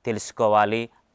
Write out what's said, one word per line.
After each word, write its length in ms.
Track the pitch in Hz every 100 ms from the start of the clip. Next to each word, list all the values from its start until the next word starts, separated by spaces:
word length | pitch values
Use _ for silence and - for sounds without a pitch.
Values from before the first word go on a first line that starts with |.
| -
తెలుసుకోవాలి 840 | 107 - - 110 104 104 113 117 _ _